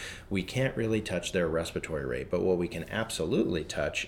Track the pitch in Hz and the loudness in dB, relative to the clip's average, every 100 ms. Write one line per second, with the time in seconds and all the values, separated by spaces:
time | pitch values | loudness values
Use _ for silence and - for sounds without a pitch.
0 | - - - 98 87 123 131 - 110 110 | -10 -10 -2 -2 0 0 0 0 2 2
1 | 107 90 - 92 80 82 82 85 - 76 | 0 -2 0 2 2 2 0 -4 -2 -2
2 | 67 62 - 90 92 90 85 82 80 104 | -2 -4 0 2 4 4 2 -4 -4 -2
3 | 110 - 80 139 - 85 76 - 71 - | -2 -2 2 2 2 0 -2 -2 0 -2